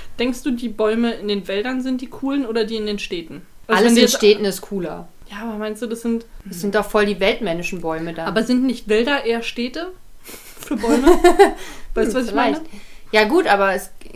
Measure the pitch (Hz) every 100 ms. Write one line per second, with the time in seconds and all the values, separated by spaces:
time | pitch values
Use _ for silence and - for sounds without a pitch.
0 | - - 247 247 302 240 233 202 214 226
1 | 233 - 208 202 190 196 247 254 254 254
2 | 262 - 269 277 247 233 226 226 214 202
3 | - 175 165 143 - - - 190 233 233
4 | 233 - 208 208 202 185 - 196 165 175
5 | 175 - - 202 226 208 214 214 240 226
6 | 233 233 - - 196 175 202 208 196 214
7 | 208 196 196 226 196 170 175 185 165 160
8 | 170 165 165 202 233 247 262 - - 214
9 | 247 285 226 233 233 - 247 311 359 370
10 | - - - - - - - 247 233 262
11 | 277 - 349 339 392 - - - - 226
12 | 226 254 233 214 247 302 - - - -
13 | - 214 214 320 349 202 196 190 - -
14 | -